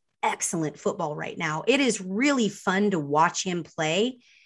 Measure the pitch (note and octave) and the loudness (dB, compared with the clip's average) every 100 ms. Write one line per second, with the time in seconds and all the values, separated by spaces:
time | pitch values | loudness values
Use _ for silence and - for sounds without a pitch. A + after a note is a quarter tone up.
0 | _ _ A3 - - E3+ D#3 - G3+ - | _ _ -4 -2 -4 -2 -4 -4 -6 -4
1 | D#3 D#3 D#3+ - E3 D#3 - C#4 C4 G3 | -6 -6 -8 -4 -4 -2 2 4 4 0
2 | F#3 G3 C#4+ C4+ G#3 - - F#3 G#3 F3+ | -2 0 2 4 0 0 0 2 2 0
3 | C#3+ D3 F3 - F#3+ F3 D#3 - D#3 F3 | 2 2 2 0 -4 -4 -6 -4 0 0
4 | A#3+ B3+ _ _ | 0 -4 _ _